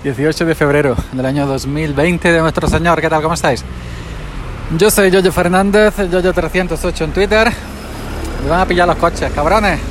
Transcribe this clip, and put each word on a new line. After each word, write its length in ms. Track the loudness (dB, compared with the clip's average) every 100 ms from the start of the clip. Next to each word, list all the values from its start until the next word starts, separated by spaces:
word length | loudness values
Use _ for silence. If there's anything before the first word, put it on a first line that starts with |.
Dieciocho 420 | -6 -2 -2 0 0
de 100 | 2
febrero 400 | 2 4 2 0 -2
del 140 | -4 -2
año 200 | 0 0
dos 180 | -2 -4
mil 280 | -4 -2
veinte 380 | 0 0 2 2
de 80 | 2
nuestro 280 | 2 0 0
Señor. 320 | 0 2 2
¿Qué 100 | 2
tal? 120 | 0
¿Cómo 140 | 0 0
estáis? 280 | 0 -2 -4 -12 -12 -12 -10 -12 -10 -10 -10 -10 -6 2
Yo 120 | 2
soy 200 | 4 4
Yoyo 200 | 4 2
Fernández, 640 | 2 2 2 2 4 4 2 -2
Yoyo 220 | 0 0
trescientos 500 | 0 -2 -2 -2 -2
ocho 200 | -4 -2
en 80 | -4
Twitter. 400 | 0 2 4 2 0 -10 -14 -12 -12 -10 -8 -8 -6
Me 60 | -2
van 100 | 0
a 60 | 2
pillar 220 | 2 2
los 100 | 2
coches, 340 | 0 0 -4
cabrones. 460 | -2 2 2 2 -2 -4